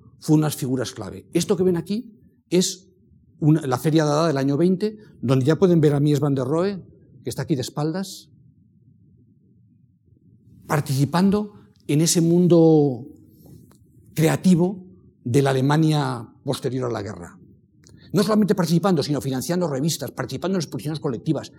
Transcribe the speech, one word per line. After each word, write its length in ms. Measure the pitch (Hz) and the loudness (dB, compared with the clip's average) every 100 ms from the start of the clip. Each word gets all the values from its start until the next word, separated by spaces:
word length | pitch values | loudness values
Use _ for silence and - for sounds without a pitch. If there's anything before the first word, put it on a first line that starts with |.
| - _ | -20 _
fue 160 | - | 2
unas 200 | 156 151 | 2 2
figuras 380 | - 127 127 110 | -4 -4 -4 -6
clave. 360 | - 95 92 - | -10 -14 -14 -6
Esto 240 | 170 170 | -4 0
que 60 | 180 | 0
ven 160 | 185 170 | 0 0
aquí 420 | 170 214 - - _ _ - | -4 -8 -10 -18 _ _ -2
es 400 | 180 180 - _ _ _ _ _ - | 0 0 -4 _ _ _ _ _ -2
una, 220 | 151 156 135 | 2 2 0
la 100 | 123 | -2
Feria 260 | 156 156 | 0 2
Dada 220 | 151 147 | 2 2
del 120 | 165 139 | 0 0
año 200 | 139 143 | 0 0
veinte, 400 | 180 185 214 - - - | 0 0 -4 -6 -20 -6
donde 240 | 120 135 | 0 2
ya 140 | 127 - | 2 4
pueden 200 | 185 165 | 4 4
ver 140 | 147 | 4
a 60 | 143 | 4
Mies 200 | 147 139 | 2 2
van 140 | 147 | 0
der 140 | 131 127 | -2 -2
Rohe, 360 | 160 196 190 - - _ - | -2 -2 -6 -14 -20 _ -16
que 60 | 120 | -10
está 140 | 143 | -6
aquí 100 | 123 | -4
de 80 | 131 | -4
espaldas, 720 | 120 156 156 180 190 - - _ _ _ _ _ _ _ _ _ _ _ _ _ _ _ _ _ _ _ _ _ _ - | -4 -6 -6 -6 -10 -14 -20 _ _ _ _ _ _ _ _ _ _ _ _ _ _ _ _ _ _ _ _ _ _ -16
participando 880 | - 151 - 135 143 175 196 208 208 - - _ | -6 -4 -2 -2 -2 0 0 0 -4 -14 -20 _
en 160 | - 147 | -2 0
ese 180 | 170 175 | 0 2
mundo 840 | 165 175 180 170 160 156 143 120 - - - - - - - - _ _ - | 2 4 6 6 6 6 4 -2 -12 -20 -20 -20 -20 -20 -20 -20 _ _ -10
creativo 720 | - 160 143 185 165 180 - - - - _ | -2 0 2 4 4 2 -4 -14 -20 -20 _
de 200 | 120 139 | -2 2
la 80 | 139 | 2
Alemania 800 | 131 139 151 156 151 131 120 110 - | 2 2 2 2 2 -2 -6 -12 -12
posterior 460 | 143 - 135 127 123 | -8 -6 -6 -4 -6
a 40 | |
la 80 | 107 | -6
guerra. 360 | 101 87 85 - - - _ _ - - - | -8 -12 -18 -20 -20 -20 _ _ -20 -20 -4
No 100 | 175 | 0
solamente 320 | 202 214 196 | 2 2 2
participando, 480 | 202 165 165 190 151 | 2 2 2 2 0
sino 160 | 131 139 | 0 -4
financiando 480 | 135 131 123 175 165 | -4 -4 -4 -2 -2
revistas, 440 | 131 156 - 131 | -2 -4 -4 -8
participando 440 | - - 131 175 | -8 -10 -6 -4
en 60 | 190 | -4
exposiciones 400 | 143 127 139 156 | -4 -8 -8 -6
colectivas. 500 | 151 - 160 135 - | -6 -6 -4 -4 -6